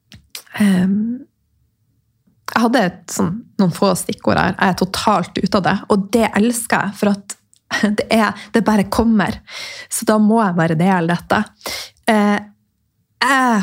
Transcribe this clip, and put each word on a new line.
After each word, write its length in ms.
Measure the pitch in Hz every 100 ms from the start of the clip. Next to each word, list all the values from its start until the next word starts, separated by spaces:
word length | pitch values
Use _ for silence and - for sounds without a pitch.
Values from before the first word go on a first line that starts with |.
| _ - _ - - -
ehm, 680 | 202 185 190 202 226 247 - _ _ _ _ _ _ _ _ _ _ _ -
jeg 80 | -
hadde 200 | 233 247 180
et 220 | - -
sånn, 360 | - 180 214 - -
noen 160 | 185
få 200 | - 196 175
stikkord 400 | - - - 160
her. 180 | 180 -
Jeg 100 | 196
er 80 | 175
totalt 600 | 190 - - 190 175 -
ute 200 | 196 208
av 60 |
det, 140 | 170 196 -
og 220 | 202 196
det 180 | 233 220 -
elsker 500 | 226 233 - - 196
jeg, 80 | -
for 140 | 202
at 280 | 202 - - _ _ -
<laughs> 240 | - 208 208
det 100 | -
er, 240 | 220 208 - -
det 100 | 233 214
bare 220 | 214 196
kommer. 480 | - 226 220 170 - - - - - -
Så 180 | - 220
da 100 | 214
må 200 | 208 226
jeg 140 | 202 175
bare 220 | 165 160
dele 360 | 185 185 165 175
dette. 280 | - 214 214 _ - - - _ -
Eh, 300 | 214 208 208 - _ _ _ _ _ _ -
jeg 360 | 247 269 254 214